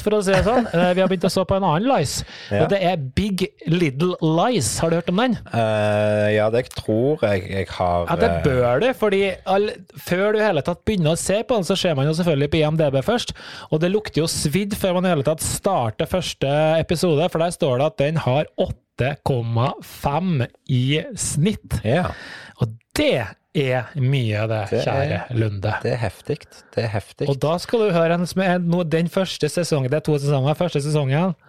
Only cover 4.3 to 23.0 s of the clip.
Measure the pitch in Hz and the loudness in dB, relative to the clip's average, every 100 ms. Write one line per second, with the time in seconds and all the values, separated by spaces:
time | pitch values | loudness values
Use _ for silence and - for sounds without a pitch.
4.3 | 160 214 233 117 - 165 170 175 180 254 | 2 2 0 -2 0 0 0 0 0 0
5.3 | 202 - 120 110 107 104 104 107 107 104 | -2 -4 -2 0 2 2 2 2 2 2
6.3 | 107 107 113 127 - - 110 131 156 110 | 4 2 0 -2 -6 -2 0 2 0 0
7.3 | 98 92 95 90 - 90 87 85 85 - | 0 -2 -6 -4 -2 0 0 0 0 0
8.3 | 85 156 127 120 127 233 254 214 196 196 | 2 0 2 2 2 0 0 2 2 0
9.3 | 180 - 190 208 - - 147 - 175 208 | -2 -2 0 0 -4 -14 -14 -4 0 2
10.3 | 214 214 160 135 175 - 214 151 160 - | 2 2 0 -2 -4 -2 2 2 0 0
11.3 | 196 233 247 160 190 185 143 139 160 175 | -2 0 0 0 0 2 2 0 0 0
12.3 | 143 147 165 151 160 151 135 131 233 - | 2 2 2 2 2 2 2 0 -2 -2
13.3 | - - - - 156 175 208 208 - 160 | -10 -14 -16 -4 0 2 0 -2 -2 -2
14.3 | - 156 175 208 208 190 180 185 165 135 | 0 -2 0 -2 -2 0 0 2 2 0
15.3 | 156 - - 202 180 117 - 165 185 - | 0 -2 -2 0 0 0 -2 -2 -2 -4
16.3 | - 135 147 156 165 - 160 180 147 175 | -4 0 2 4 2 0 0 2 2 2
17.3 | 170 170 170 156 123 131 - 143 160 127 | 0 -2 0 0 2 0 0 0 0 0
18.3 | 131 156 - 185 - _ - 123 151 - | 0 0 -2 -4 -4 _ -4 -4 -2 -2
19.3 | 131 117 113 127 427 - - - 143 185 | -2 0 0 0 -2 -12 -6 -2 -2 0
20.3 | 151 - _ - 127 127 151 269 226 - | 0 -2 _ -2 0 2 0 -2 -6 -4
21.3 | 151 175 208 - 113 107 147 175 - - | 0 0 0 -4 -4 0 0 0 -6 -14
22.3 | - - - 113 113 _ - | -18 -16 -6 -6 -6 _ -2